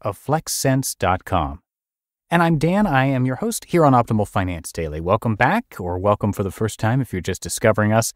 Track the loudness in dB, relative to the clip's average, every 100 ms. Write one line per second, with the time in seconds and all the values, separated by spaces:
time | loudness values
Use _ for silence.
0 | -8 -8 -4 -4 -4 -2 0 0 -2 -2
1 | 0 0 0 -2 -2 -6 _ _ _ _
2 | _ _ -2 2 2 2 2 2 2 2
3 | 2 0 -2 -2 -6 -6 -2 4 6 4
4 | 4 0 0 -2 -4 -6 -10 -8 -6 -4
5 | 0 0 0 0 2 0 -4 -10 -6 -2
6 | 0 2 0 -2 -4 -2 -6 -2 -2 0
7 | -2 -6 -6 -8 -8 0 0 2 2 2
8 | 0